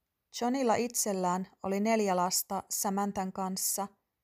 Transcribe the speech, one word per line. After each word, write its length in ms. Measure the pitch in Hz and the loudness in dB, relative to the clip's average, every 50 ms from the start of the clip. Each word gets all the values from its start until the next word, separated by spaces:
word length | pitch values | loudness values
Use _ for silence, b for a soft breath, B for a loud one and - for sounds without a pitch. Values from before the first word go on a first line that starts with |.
| _ _ _ _ _ _ - - | _ _ _ _ _ _ -8 -4
Johnilla 340 | 240 240 247 277 269 233 208 | -2 0 0 2 2 2 2
itsellään 760 | - 240 240 233 - - 220 196 190 180 180 180 185 190 - - _ - | 2 0 0 -2 -2 -2 0 0 0 0 0 0 0 -2 -6 -10 _ -4
oli 180 | 190 196 202 | -2 0 0
neljä 360 | 208 220 226 220 214 196 180 | 2 4 4 4 4 2 2
lasta 460 | 180 175 185 180 - - - 202 190 - - | 2 2 2 0 -2 -2 -2 -4 -6 -6 -4
Samanthan 640 | - - - 208 190 202 202 202 196 214 190 190 190 | -4 -2 -2 0 0 0 -2 -2 -2 -4 -4 -4 -4
kanssa, 560 | - 190 185 190 190 - - - - 196 202 - _ _ _ _ _ | -4 -4 -4 -2 -2 -2 -2 -2 -2 -4 -6 -10 _ _ _ _ _